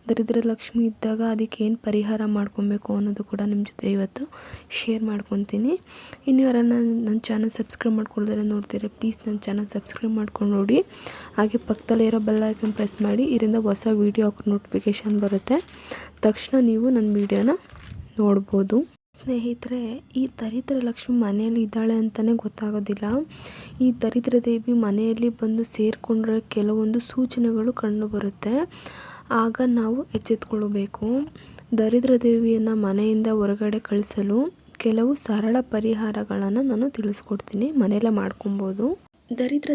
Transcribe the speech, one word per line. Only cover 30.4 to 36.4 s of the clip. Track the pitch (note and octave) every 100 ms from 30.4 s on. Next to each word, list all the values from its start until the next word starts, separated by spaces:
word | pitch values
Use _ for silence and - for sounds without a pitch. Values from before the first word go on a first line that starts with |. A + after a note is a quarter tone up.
| - G#3+ G#3 G#3 G3 - G#3+ C4 D4+ - - - - A3
ದರಿದ್ರ | A3 B3 B3+ B3
ದೇವಿಯನ್ನು | A#3+ A#3 A3+ A3+ A3 A3
ಮನೆಯಿಂದ | G3 G3 G#3+ A3 A3
ಹೊರಗಡೆ | G#3+ G3+ G3+ G#3+ G#3+
ಕಳಿಸಲು | - G#3 G#3 - G3+ A3 D#4+ - - -
ಕೆಲವು | A3+ A3 A#3+
ಸರಳ | C#4+ - G#3+ A3 B3
ಪರಿಹಾರಗಳನ್ನು | B3 G#3+ A3 G#3+ A3 G#3+ G#3 G3